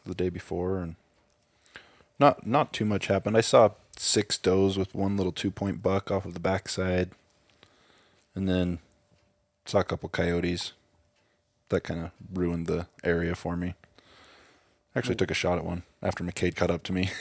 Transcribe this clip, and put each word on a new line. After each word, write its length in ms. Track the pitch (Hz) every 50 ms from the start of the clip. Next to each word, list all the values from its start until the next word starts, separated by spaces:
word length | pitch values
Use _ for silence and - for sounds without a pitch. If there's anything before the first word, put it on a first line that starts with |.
| _
the 80 | - 90
day 160 | - 92 92
before, 480 | 87 90 - - - 87 90 92 98 95
and 160 | 87 85 85 - _ _ _ _ _ _ _ _ _ _ _ _ _ _ - - - - - - - _ _ -
not, 260 | 139 143 - - -
not 260 | 104 120 147 151 -
too 140 | - - 110
much 220 | 107 104 95 - -
happened. 280 | 98 95 - 101 107
I 60 | 113
saw 300 | 113 - - 127 113 104 - - - _ - -
six 400 | - - - 113 104 - - -
does 400 | - 95 92 95 98 98 95 98
with 160 | 92 - -
one 220 | 98 98 98 101 98
little 140 | 92 90
two-point 500 | - - - 101 95 - 104 98 - -
buck 280 | - - 95 98 - -
off 140 | 101 95 92
of 100 | 87 87
the 40 | 90
backside, 680 | 85 92 95 95 - - - - 92 92 90 90 90 90 - - _ _ _ _ _ _ _ _ - - _ _ _ _ _ _ _ _ _ _ _ _ _
and 120 | 95 95 95
then 300 | 92 92 90 90 85 82 - _ _ _ _ _ _ _ _ _ _ _ _ _ _ _ _
saw 140 | - - 101
a 40 | 90
couple 240 | - - 78 - 90
coyotes. 640 | - - 87 87 87 85 82 87 87 87 - - - _ _ _ _ _ _ _ _ _ _ _ _ _ _ _ _ _ _ _
That 140 | 98 87 -
kinda 280 | - 82 85 82 82 - - - - 92
ruined 340 | 92 90 87 85 85 82 82
the 180 | 82 82 85 - _ - -
area 300 | 87 85 82 85 85 87
for 220 | - - 87 87 87
me. 160 | 87 90 92 - - _ _ - - - - - - - - - - - - _ _ _ _ _ _ _ -
Actually 200 | 131 - - 92
took 160 | - 95 87
a 40 | 90
shot 220 | - - 87 90 87
at 80 | 78
one 180 | 87 87 90 - - _ _
after 220 | - 92 - - 90
McCade 320 | 87 - - - 87 82
caught 160 | - - 87
up 120 | 87 85 -
to 100 | - 95
me. 160 | 92 92 90 - -